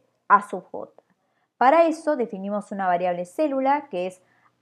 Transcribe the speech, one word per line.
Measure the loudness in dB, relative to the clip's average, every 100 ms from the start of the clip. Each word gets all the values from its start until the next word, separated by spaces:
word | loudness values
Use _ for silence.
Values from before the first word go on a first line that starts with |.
| _ _ 2
A | 2 2
sub | -12 -12
J. | -14 -14 _ _ _ _ _ _ 2
Para | 4 6
eso | 4 0 -4 -4
definimos | -4 -6 -6 -8 -8
una | -4
variable | -2 0 -2 -4
célula | -6 -4 -2 0 0 -2 -4
que | -6
es | -6 -10 _ _ _ _